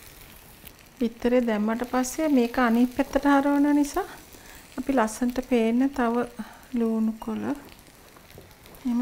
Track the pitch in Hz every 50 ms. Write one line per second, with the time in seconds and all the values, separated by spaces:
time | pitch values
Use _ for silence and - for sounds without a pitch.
0 | - - - - - - - - - - - - - - - - - - - -
1 | 240 220 226 - - 240 247 254 240 233 214 208 208 220 220 240 247 247 - 254
2 | 254 254 - - 320 311 294 254 233 233 240 262 254 233 226 240 247 247 - -
3 | 269 - - 277 - 285 285 277 277 285 285 285 285 294 285 294 285 285 - 349
4 | 392 - - - - - - - - - - - - - - - 254 - 269 254
5 | 220 220 220 - 254 247 247 262 247 - 254 233 220 226 233 247 262 277 277 -
6 | 240 233 233 240 240 240 - - 214 - - - - - - 233 226 226 220 220
7 | 220 220 220 220 - 226 220 214 214 233 285 285 - - - - - - - -
8 | - - - - - - - - - - - - - - - - - 254 233 240